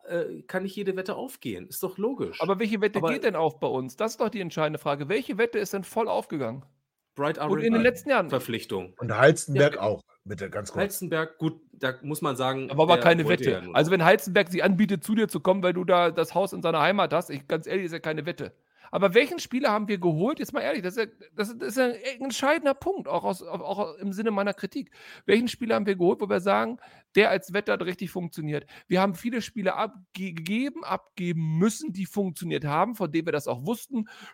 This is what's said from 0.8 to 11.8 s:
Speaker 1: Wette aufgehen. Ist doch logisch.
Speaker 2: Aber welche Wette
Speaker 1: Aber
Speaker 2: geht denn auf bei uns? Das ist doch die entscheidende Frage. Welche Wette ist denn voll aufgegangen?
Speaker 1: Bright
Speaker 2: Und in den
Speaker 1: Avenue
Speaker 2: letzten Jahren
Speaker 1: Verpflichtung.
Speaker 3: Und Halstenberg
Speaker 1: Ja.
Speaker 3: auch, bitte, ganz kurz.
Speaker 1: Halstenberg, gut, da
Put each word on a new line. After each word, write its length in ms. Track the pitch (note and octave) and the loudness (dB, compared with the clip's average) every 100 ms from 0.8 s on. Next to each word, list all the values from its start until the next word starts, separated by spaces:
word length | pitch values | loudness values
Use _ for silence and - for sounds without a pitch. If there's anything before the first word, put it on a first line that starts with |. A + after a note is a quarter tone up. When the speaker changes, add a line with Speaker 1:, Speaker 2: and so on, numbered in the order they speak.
| F#3+ F#3 | -4 -4
Speaker 1:
Wette 200 | F#3 - | -6 -6
aufgehen. 520 | C4 - B2+ F2+ F2 | -8 -10 -10 -8 -10
Ist 160 | - | -8
doch 140 | F#3 F#3+ | -8 -4
logisch. 420 | A3 B3+ B2+ - | -4 -2 -6 -2
Speaker 2:
Aber 160 | E3 G3 | -2 0
welche 220 | A3 G#3+ | 0 0
Wette 160 | G#3 G#3+ | 0 2
Speaker 1:
Aber 120 | D#3+ | 0
Speaker 2:
geht 100 | C4+ | 0
denn 120 | A#3+ E3+ | 0 2
auf 240 | D#3+ - | 0 0
bei 80 | C#3 | -2
uns? 280 | B2+ B2+ - | -2 -6 -4
Das 160 | A3 | -4
ist 60 | - | -2
doch 80 | A3+ | -4
die 120 | G#3+ | -2
entscheidende 380 | E3+ D#3+ D3+ D3+ | -6 -2 -2 -2
Frage. 280 | D3 C#3+ C#3+ | -2 -2 -2
Welche 300 | A3 C4 G#3 | -2 -2 -2
Wette 220 | A#3 G#3+ | 0 0
ist 120 | G3 | -4
denn 100 | G3 | -6
voll 240 | F3+ A3+ A3+ | -4 -4 0
aufgegangen? 560 | F3+ - D#3 A#2 C3 - _ _ _ _ - | -2 -2 -4 -4 -6 -14 _ _ _ _ -4
Speaker 1:
Bright 220 | D3 D#3+ | -2 -2
Speaker 2:
Und 200 | D3+ D#3 | -2 0
in 60 | A3+ | 4
den 80 | |
Speaker 1:
Avenue 100 | A3+ | 4
Speaker 2:
letzten 260 | A#3+ B3 C#4+ | 4 0 0
Jahren 200 | B3 E3 | 2 2
Speaker 1:
Verpflichtung. 640 | C3 B2 A2+ - G2 F2+ - | -2 -2 -6 -4 -6 -6 -8
Speaker 3:
Und 180 | A#2 A2 | -4 6
Halstenberg 600 | C#3 D3+ - C3+ C#3+ B2 | 8 6 0 4 4 4
Speaker 1:
Ja. 60 | |
Speaker 3:
auch, 200 | G#2 G2 - _ | 0 -2 -6 _
bitte, 260 | F#2+ E2+ G2 | -14 -8 -6
ganz 220 | G2+ G2+ | -6 -6
kurz. 80 | - | -4
Speaker 1:
Halstenberg, 580 | G3 - E3+ D#3+ D#3+ - | -4 -4 -4 -4 -4 -2
gut, 240 | D#3+ D#3+ _ | -4 -4 _
da 220 | - | -6